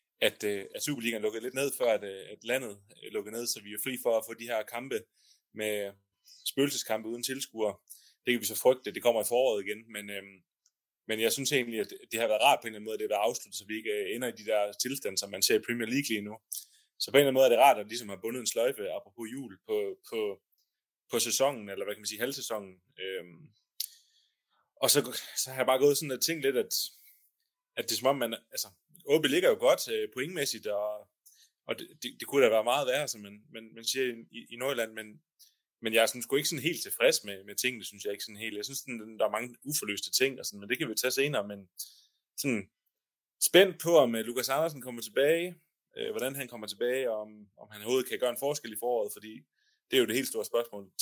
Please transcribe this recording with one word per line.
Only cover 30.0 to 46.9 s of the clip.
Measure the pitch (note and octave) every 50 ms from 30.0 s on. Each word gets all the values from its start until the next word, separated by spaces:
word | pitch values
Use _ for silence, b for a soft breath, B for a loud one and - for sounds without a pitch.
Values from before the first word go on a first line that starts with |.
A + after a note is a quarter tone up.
| G#2+ G#2 -
pointmæssigt, | B2+ C3+ E3 F#3+ E3 C#3 - - G#2+ F#2
og, | G#2+ G#2 G2+ G#2 G#2 G#2+ G#2 G#2 _ _ _ b b b b b b b _ _
og | - - -
det, | - - - _
det, | - B2 - _
det | - -
kunne | C#3 C#3 C3
da | A2+
være | A2 A2 G#2+
meget | A#2+ B2+ D3 C#3
værre, | B2 B2+ C#3+ D3 C3+
som | - G#2+
man, | G#2 G2+ G2+ G#2+ G#2+ _
man, | - A2+ A2+ A2+ A2+
man | A2+ A2+
siger | - - C3 C3
i, | B2 A#2 A2+ A#2 _
i, | - A#2 G2+ -
i | A#2
Nordjylland, | A#2+ B2+ C#3 C#3 A#2+ A#2 A2
men, | A2 G#2+ A2 G#2+ G#2+ - _ _ _ b b b b b b _ _ _
men | A#2 A2+ A2
jeg | A2+
er | A2+
sådan, | A2 - B2
sgu | A#2 - C3+
ikke | D3 D3+ -
sådan | E3 C#3
helt | A2+ E3 E3+ -
tilfreds | - G2+ - - A2+ C#3+ E3 - -
med, | G#2 G2+ F#2+ G2
med | G#2 G2+
tingene, | - - B2+ B2+ A2+ F#2
synes | - G#2 G2 -
jeg | G#2
ikke | G2+ G2 -
sådan | A2 G#2+
helt. | G2+ A2+ A2 G2+
Jeg | G#2 G#2
synes, | C3+ C3+ -
sådan, | - C3+ A#2+ A2+ G#2+ A2+ A2 G#2
der | A2
er | G#2
mange | G2+ A2 A#2+ B2 A#2 _ -
uforløste | C#3 D3+ - G#2+ G#2 G2+ G2 - -
ting, | - - C3 C3+ C3 -
og | G2
sådan, | - G#2 G2+
men | G2+ G2+
det | - -
kan | D#3 A#2+
vi | A2
tage | - - B2+
senere, | B2+ C3+ C3+ D3 C#3+ A2+ G2+ G#2
men | G2+ G2+ F#2+ _ _ B B B B B B B B B B _ _
sådan | - - C#3 A#2+ G#2 F#2 - _ _ _ _ _ _ _ _ _ _ _ _ _ _
spændt | - - - F3+ G3+ F#3+ F3 -
på, | - E3 E3+ D#3
om, | C3+ A#2+ A2+
øh, | A2+ A2
Lukas | A#2 A#2+ B2+ A#2+ -
Andersen | C3+ D3 D#3+ E3 D3+ C3+
kommer | A#2 B2+ A#2+ A#2
tilbage, | A2+ G#2+ G#2 B2+ C#3 D3 E3 E3+ F3 F3+ F3 - _ _ _ _ _ _ _
øh, | - A2+ G#2+
hvordan | G#2+ A2 A#2+ C3 C#3
han | C#3 C3 A#2+
kommer | B2 A2+ G#2+
tilbage, | G#2 G#2 G2+ A#2+ A#2+